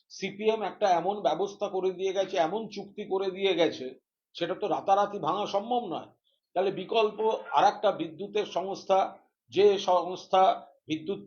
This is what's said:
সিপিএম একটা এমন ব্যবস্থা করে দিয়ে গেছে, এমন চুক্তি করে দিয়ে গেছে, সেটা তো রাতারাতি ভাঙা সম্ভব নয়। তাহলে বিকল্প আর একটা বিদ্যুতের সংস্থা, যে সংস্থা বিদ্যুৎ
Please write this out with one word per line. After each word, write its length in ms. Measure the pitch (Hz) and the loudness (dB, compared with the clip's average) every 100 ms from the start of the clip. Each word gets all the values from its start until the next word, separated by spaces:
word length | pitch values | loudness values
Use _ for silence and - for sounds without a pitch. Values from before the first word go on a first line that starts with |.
| _ | _
সিপিএম 520 | - 196 196 214 220 | -12 -10 -2 -2 0
একটা 280 | 196 - 208 | -4 -2 2
এমন 300 | 175 170 208 | 2 0 -2
ব্যবস্থা 480 | 175 156 196 - 202 | 0 0 -2 -4 -6
করে 220 | 185 185 | -2 -2
দিয়ে 220 | 175 190 | -2 -2
গেছে, 240 | 185 185 185 | -2 -2 0
এমন 320 | 160 208 220 | 0 -2 -8
চুক্তি 360 | 196 196 - 202 | -10 -12 -12 -6
করে 260 | 190 190 | -4 -4
দিয়ে 240 | 185 196 170 | -2 0 2
গেছে, 460 | 160 - 127 - _ _ _ - | 2 0 -10 -14 _ _ _ -8
সেটা 200 | 165 185 | -6 -4
তো 140 | 202 | -2
রাতারাতি 500 | 143 165 196 202 202 | -2 2 2 2 -2
ভাঙা 280 | 151 185 202 | -4 -2 -2
সম্ভব 400 | 202 220 247 214 | -4 -2 -2 -2
নয়। 220 | 143 101 _ _ _ _ 170 | -8 -10 _ _ _ _ -2
তাহলে 160 | 202 | 0
বিকল্প 500 | 160 185 226 214 208 220 - - | -2 -2 2 2 2 0 -2 0
আর 120 | 143 185 | 4 4
একটা 280 | 202 208 | 4 0
বিদ্যুতের 540 | 160 165 156 202 208 202 | 0 -4 -8 -6 -4 -2
সংস্থা, 720 | 170 185 175 - 190 190 - _ _ _ | -4 -6 -6 2 2 2 -4 _ _ _
যে 300 | 127 208 196 | 4 6 6
সংস্থা 880 | - 180 170 180 - 190 190 - - _ - | 4 2 2 -6 0 4 6 4 -4 _ -8
বিদ্যুৎ 320 | 156 - 202 | -6 -4 -8